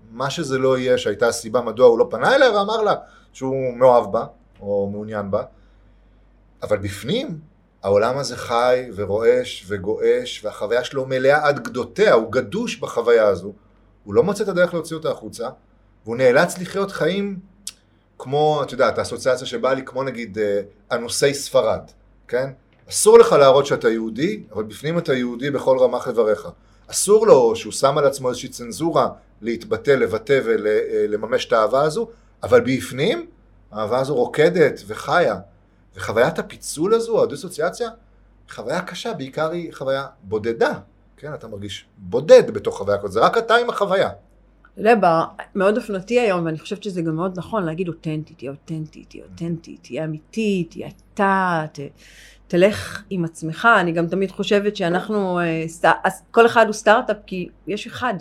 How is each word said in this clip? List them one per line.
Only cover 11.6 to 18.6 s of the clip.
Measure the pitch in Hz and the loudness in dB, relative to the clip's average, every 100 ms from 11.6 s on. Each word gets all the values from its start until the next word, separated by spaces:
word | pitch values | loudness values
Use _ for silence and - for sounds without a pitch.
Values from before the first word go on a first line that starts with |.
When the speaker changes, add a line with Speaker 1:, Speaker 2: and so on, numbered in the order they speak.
| 120 123 117 - 208 | -4 -8 -8 0 4
Speaker 1:
הוא | 127 107 | 4 2
גדוש | 117 101 185 233 - | -2 -2 -6 -8 -8
בחוויה | - - 113 117 107 | -8 -4 2 4 4
הזו, | 92 95 104 _ _ _ _ | 0 -6 -16 _ _ _ _
הוא | - | -2
לא | 101 | 2
מוצא | 175 202 | 2 0
את | 208 | -4
הדרך | 175 180 | 0 0
להוציא | 170 156 160 | -2 -8 -8
אותה | 156 | -6
החוצה, | 120 107 - 117 135 _ _ _ _ 107 | -8 -10 -12 -12 -12 _ _ _ _ -10
והוא | 117 | 2
נאלץ | 131 127 180 185 | 4 6 2 -2
לחיות | 175 196 196 | -8 -6 -6
חיים | - 151 190 202 190 - _ - _ _ _ _ _ | -2 -2 -2 -6 -8 -14 _ -20 _ _ _ _ _
כמו, | 131 143 151 151 | -4 0 2 0